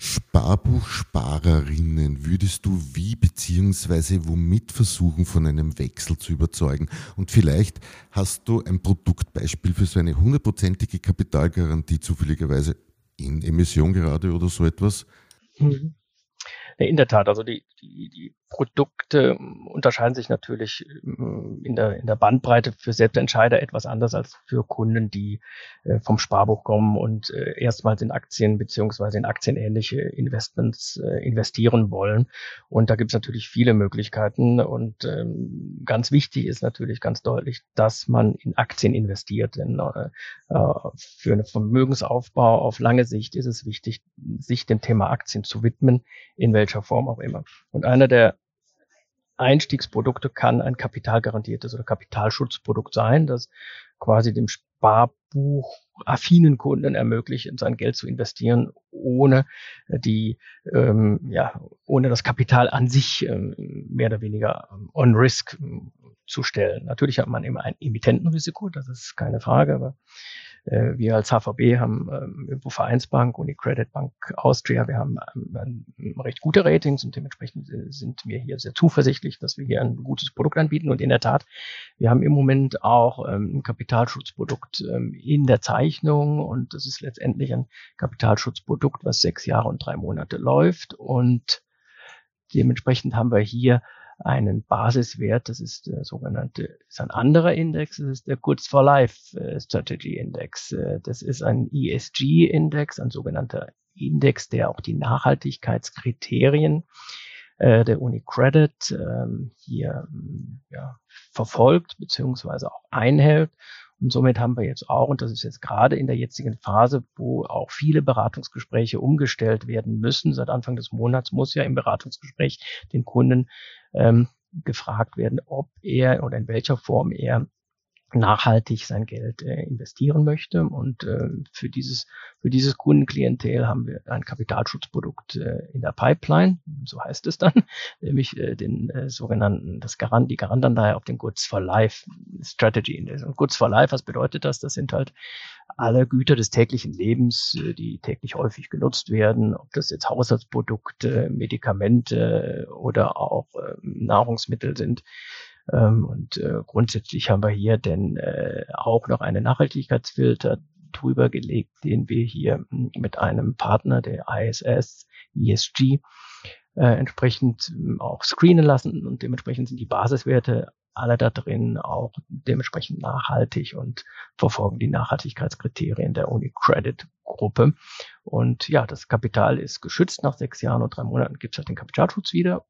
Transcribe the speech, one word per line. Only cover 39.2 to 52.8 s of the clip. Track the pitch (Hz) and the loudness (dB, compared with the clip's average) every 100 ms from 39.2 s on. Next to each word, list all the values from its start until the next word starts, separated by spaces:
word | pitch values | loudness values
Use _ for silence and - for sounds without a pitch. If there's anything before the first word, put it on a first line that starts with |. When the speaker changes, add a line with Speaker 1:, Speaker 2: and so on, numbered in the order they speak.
| - 107 113 - | -6 -4 -4 -4
Speaker 2:
Denn, | 123 123 | -6 -4
äh, | - - - - - - _ | -4 -6 -10 -12 -18 -20 _
äh, | 165 147 - - - | 0 2 0 -6 -14
für | - - - | -20 -8 0
einen | 104 107 | 0 0
Vermögensaufbau | 110 107 127 131 131 - 123 - - 120 113 | -2 2 2 2 0 -2 -2 -2 2 4 4
auf | 127 107 | 2 0
lange | 117 123 120 | 2 4 2
Sicht | 107 113 135 | -2 -6 -6
ist | 127 | -6
es | 113 107 | -6 -10
wichtig, | 107 - 113 _ _ - - | -10 -10 -12 _ _ -12 -10
sich | - 120 - | -6 -6 0
dem | 110 | -2
Thema | - 110 95 | 2 0 2
Aktien | 127 - - - | -2 -6 -10 -8
zu | 110 | -2
widmen, | 117 - 135 123 - - - - | -2 2 4 4 0 -16 -20 -2
in | 117 | 2
welcher | 107 104 107 | 4 2 -2
Form | - 120 123 | -2 -2 -2
auch | 117 | -6
immer. | - 101 - _ _ | -8 -10 -12 _ _
Und | - - | -4 4
einer | 127 135 | 6 8
der | 123 110 - _ _ _ _ _ _ _ _ _ - | 8 6 4 _ _ _ _ _ _ _ _ _ 0
Einstiegsprodukte | 131 147 - 135 - 120 123 127 135 | 4 4 4 -4 -4 -2 -2 -2 -6
kann | - 120 120 | 0 2 2
ein | - 123 | 0 -4
kapitalgarantiertes | 113 - 113 113 110 110 110 113 120 | -6 -6 0 0 0 -4 -6 -8 -10
oder | 117 | -12
Kapitalschutzprodukt | - 113 - - 107 - 127 - - 107 | -6 -6 -6 -4 -4 -2 -6 -6 -4 -4